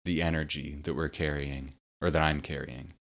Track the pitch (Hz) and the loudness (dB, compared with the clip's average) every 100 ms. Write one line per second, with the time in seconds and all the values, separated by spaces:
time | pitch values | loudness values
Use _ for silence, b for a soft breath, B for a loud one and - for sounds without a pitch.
0 | 90 80 85 80 73 76 69 73 76 71 | 0 2 4 2 0 -4 -6 -6 -4 0
1 | 80 - 78 73 71 69 67 - _ - | -2 0 0 0 -2 -4 -8 -12 _ -2
2 | 87 78 78 76 - 71 67 64 69 - | 2 4 4 2 -2 -6 -6 -10 -12 -16